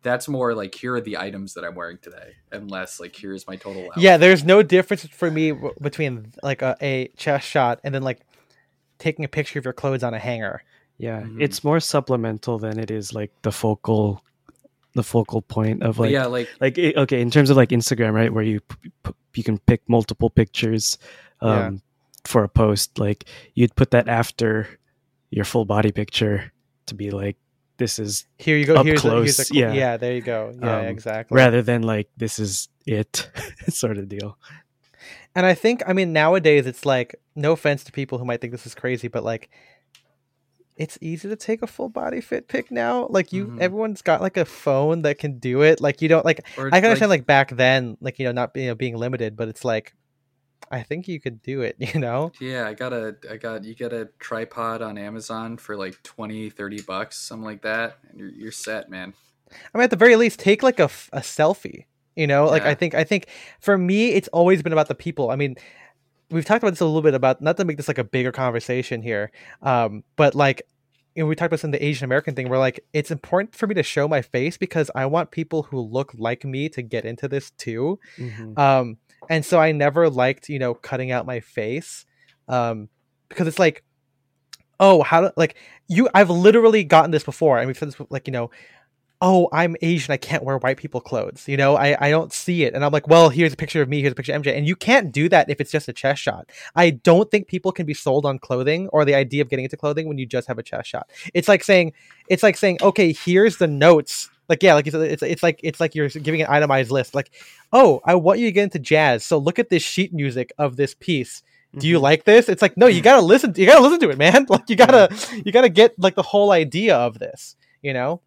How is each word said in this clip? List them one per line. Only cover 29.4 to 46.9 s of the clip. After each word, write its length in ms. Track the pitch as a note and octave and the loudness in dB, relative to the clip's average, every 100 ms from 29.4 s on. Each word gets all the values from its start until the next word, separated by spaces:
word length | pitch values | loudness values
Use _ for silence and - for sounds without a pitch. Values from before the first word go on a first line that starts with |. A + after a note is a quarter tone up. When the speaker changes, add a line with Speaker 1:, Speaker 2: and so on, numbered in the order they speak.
Speaker 3:
close," 40 | C3 | 0
Speaker 2:
cl-, 120 | C#3+ | 0
Speaker 3:
yeah. 120 | A#2 | 2
Speaker 2:
yeah, 220 | C3+ B2+ A2+ | 0 -2 -4
there 160 | B2 | -6
you 80 | B2 | -6
go. 300 | A#2 A2+ A2 B2 | -6 -8 -8 -8
Yeah, 180 | A#2 A2+ | -4 -4
Speaker 3:
Um, 80 | A2+ | -4
Speaker 2:
exactly. 500 | A2 A2+ A2 A2+ B2+ | -8 -8 -10 -2 4
Speaker 3:
rather 240 | B2+ A#2+ | 4 4
than, 200 | A2+ A#2+ | 0 -2
like, 260 | A2+ A2 G#2 _ | -2 -4 -6 _
"This 220 | A2+ - | -10 -6
is 300 | G#2+ F#2+ - _ - | -6 -6 -12 _ -6
it," 440 | G#2+ A2+ - - | -6 -4 -8 -10
<laughs> 340 | - - - - | -14 -18 -10 -10
sort 300 | - A#2 G2+ | -6 -6 -6
of 100 | G2 | -10
deal. 300 | G2+ G#2 - - D3+ _ _ _ _ - - _ - | -12 -14 -16 -20 -20 _ _ _ _ -20 -20 _ -2
Speaker 2:
And 80 | F#3 | 0
I 60 | |
think, 280 | E3+ A3 A#3+ - | 2 0 -2 -2
I 60 | |
mean, 200 | F#3+ F3+ | -2 0
nowadays 520 | D#3+ D#3 F#3+ D#3 D3 B2+ | 2 2 2 4 4 2
it's 200 | A#2+ C#3+ | -6 -2
like, 280 | C3 B2 - _ - | -2 -2 -12 _ -6
no 160 | D3 | -2
offense 320 | D#3+ D3+ C#3+ | 0 -2 -4
to 80 | - | -6
people 240 | - C3+ B2+ | -12 -10 -8
who 60 | |
might 160 | B2 A#2+ | -6 -8
think 100 | B2 | -8
this 140 | A#2+ - | -14 -18
is 80 | |
crazy, 320 | - B2+ B2 A#2 | -10 -8 -6 -6
but, 140 | A#2 | -8
like, 280 | G#2 A2+ - _ _ _ _ _ _ _ _ _ _ _ _ _ | -6 -8 -12 _ _ _ _ _ _ _ _ _ _ _ _ _
it's 220 | D#3 - | -12 -10
easy 280 | E3 E3 G3 | -12 -12 -10
to 80 | G#3+ | -12
take 260 | - A3 | -8 -8
a 40 | A3+ | -8
full 220 | - B3+ | -10 -10
body 320 | A3 - B3+ | -8 -8 -8
fit 280 | - A#3+ - | -8 -10 -8
pic 220 | C4+ - | -8 -8
now. 360 | A#3+ A#3 B3 - | -6 -4 -4 -4
Like, 240 | G3 F3+ | -4 -4
you, 140 | F#3 G3+ | -8 -10
Speaker 1:
Mm-hmm. 160 | A#2+ | -6
Speaker 2:
everyone's 400 | F3+ G3+ A3 G3+ | -6 -4 -8 -6
got, 180 | - D#3+ | -2 0
like, 160 | F#3+ F#3+ | -2 -4
a 80 | |
phone 580 | E3 - - C3+ D3 E3 | -6 -4 -2 0 0 -2
that 160 | D3+ C#3+ | -2 -4
can 200 | D3+ B2+ | -8 -8
do 240 | B2+ B2+ | -4 2
it. 180 | D3+ D#3+ | 4 4
Like, 220 | C#3+ C#3 | 0 -2
you 60 | D#3 | 2
don't, 160 | D#3+ | 2
like, 200 | C#3 D#3+ - - | 2 -2 -6 -10
Speaker 1:
Or, 100 | C3+ | 2
Speaker 2:
I 120 | F3 | 4
can 60 | |
understand, 240 | G#3+ | 4